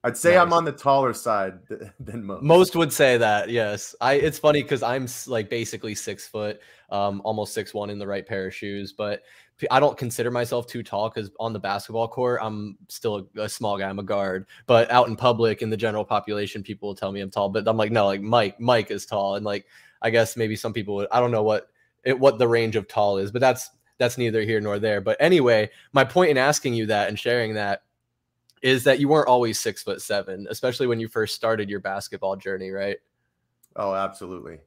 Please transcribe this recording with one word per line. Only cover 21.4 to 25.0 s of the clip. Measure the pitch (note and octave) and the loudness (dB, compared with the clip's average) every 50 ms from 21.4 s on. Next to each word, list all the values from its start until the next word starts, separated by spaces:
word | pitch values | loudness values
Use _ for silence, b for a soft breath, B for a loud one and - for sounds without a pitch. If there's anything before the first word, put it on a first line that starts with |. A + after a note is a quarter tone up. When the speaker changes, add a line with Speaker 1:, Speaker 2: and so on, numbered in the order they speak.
| G#2+ | 2
Speaker 2:
what | G#2+ G#2+ G2+ - _ _ _ _ _ _ _ _ | 2 0 0 -4 _ _ _ _ _ _ _ _
it, | B2+ C3+ B2+ | 0 2 6
what | C3 C#3 B2+ A2 | 6 4 6 6
the | B2+ A#2 | 4 4
range | A#2 A#2 A2+ A2 G#2 | 4 4 2 2 0
of | A2 G2 - | -2 -4 -2
tall | - A2 G#2 G2+ G2+ F#2+ | 0 2 2 4 2 0
is, | G2 G2 | -2 -2
but | G#2 B2 | 0 4
that's, | C3 C3 B2 B2 - - _ _ _ _ _ _ | 4 4 4 2 -6 -14 _ _ _ _ _ _
that's | B2+ A#2+ - | 0 0 0
neither | B2+ A#2+ A#2 A2 A2 | 0 -2 0 0 0
here | G#2+ G#2+ A2+ G#2+ | 0 0 0 0
nor | G#2 G#2 G2+ G2+ | 0 -2 -2 0
there. | G#2+ A2 G#2 | 0 0 0
But | G2+ | 0